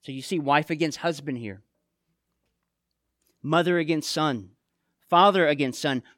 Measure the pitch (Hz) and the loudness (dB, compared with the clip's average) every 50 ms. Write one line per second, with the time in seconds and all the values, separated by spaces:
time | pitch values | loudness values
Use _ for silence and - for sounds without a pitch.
0 | _ - 135 135 127 - 196 175 147 139 143 147 151 - 165 151 165 156 143 - | _ -12 -12 -12 -8 -6 -6 -4 0 2 2 2 2 0 -4 -2 -2 -4 -4 -4
1 | - 170 165 143 143 147 135 123 117 107 95 92 _ _ _ _ _ _ _ _ | -4 -6 -6 -4 -8 -8 -8 -8 -8 -10 -12 -14 _ _ _ _ _ _ _ _
2 | _ _ _ _ _ _ _ _ _ _ _ _ _ _ _ _ _ _ _ _ | _ _ _ _ _ _ _ _ _ _ _ _ _ _ _ _ _ _ _ _
3 | _ _ _ _ _ _ _ _ _ 143 156 170 170 170 180 175 165 151 165 156 | _ _ _ _ _ _ _ _ _ 0 2 2 2 2 2 0 0 0 -2 -2
4 | 143 - - 160 156 156 135 113 98 92 _ _ _ _ _ _ _ _ _ _ | -2 -4 -4 -2 0 0 -2 -4 -8 -12 _ _ _ _ _ _ _ _ _ _
5 | _ _ - 170 185 202 196 190 170 151 147 139 143 131 123 - - 156 208 254 | _ _ 4 6 6 6 6 4 2 2 2 0 0 -2 -2 -2 -2 -2 -2 -2
6 | - - _ | -4 -8 _